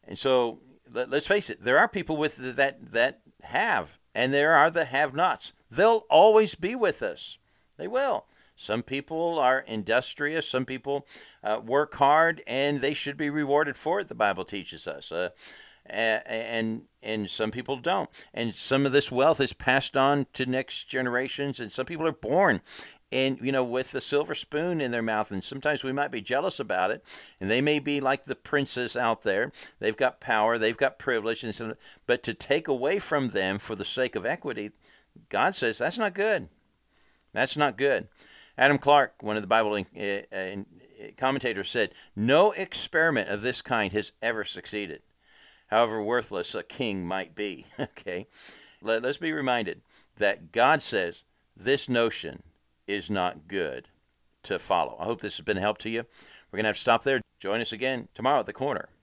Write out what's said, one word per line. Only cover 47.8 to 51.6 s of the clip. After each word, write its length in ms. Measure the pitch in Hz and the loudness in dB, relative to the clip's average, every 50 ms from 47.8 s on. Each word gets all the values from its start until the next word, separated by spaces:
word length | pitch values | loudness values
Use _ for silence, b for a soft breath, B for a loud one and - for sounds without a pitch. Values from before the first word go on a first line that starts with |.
Okay? 480 | 143 113 _ - - 98 90 90 104 B B B B B B B B B B B | -10 -10 _ -14 -12 -10 -8 -8 -10 B B B B B B B B B B B
Let, 200 | - 107 113 113 | -4 -2 -2 0
let's 160 | 120 131 143 - | 0 -4 -6 -4
be 140 | 175 160 | -6 -6
reminded 480 | 156 156 139 131 123 120 110 87 82 - _ b b b b b _ _ | -4 -2 0 0 0 0 0 -4 -8 -10 _ b b b b b _ _
that 340 | 104 101 98 - 85 80 | 0 0 0 -2 -8 -6
God 280 | - 117 120 135 156 151 | 2 4 4 4 4 2
says, 440 | - - - 101 90 85 85 - _ _ _ _ _ _ _ | 0 -2 0 0 0 -2 -4 -10 _ _ _ _ _ _ _
"This 320 | - | -6